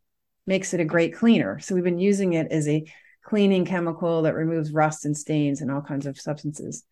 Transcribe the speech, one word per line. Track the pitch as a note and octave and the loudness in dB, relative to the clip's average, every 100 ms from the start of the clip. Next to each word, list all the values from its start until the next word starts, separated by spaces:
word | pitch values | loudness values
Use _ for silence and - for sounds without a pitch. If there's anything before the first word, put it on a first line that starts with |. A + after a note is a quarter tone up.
| _ _ _ _ - | _ _ _ _ -2
makes | F#3+ F#3+ | -2 -2
it | F3 | -2
a | D#3 | 2
great | E3+ E3 - | 2 2 2
cleaner. | A#3 G3+ G2 D3 | 4 4 2 -4
So | - F#3 | -4 0
we've | |
been | F3 F3 | 0 2
using | G3 G3+ F#3+ | 2 2 2
it | D#3+ D#3 | 0 0
as | D#3 D3 | 0 0
a | D#3 D#3 - _ _ | 0 -2 -14 _ _
cleaning | - G#3 G3 F#3 F3 | -4 2 4 4 2
chemical | F#3 E3+ D#3+ E3+ E3 | -2 -2 -2 0 2
that | D#3 | 2
removes | - D#3+ E3 D3+ | 0 0 -2 -2
rust | D3+ D#3 D#3 D3 | 2 0 0 -4
and | D3 | -4
stains | - D#3 C#3+ C#3+ | -2 0 0 -2
and | C3 | -4
all | C#3 | -4
kinds | D3 C#3 C#3 | -4 -6 -6
of | C3+ | -8
substances | - D3 D3+ D3+ - - - | -8 -8 -8 -8 -10 -12 -16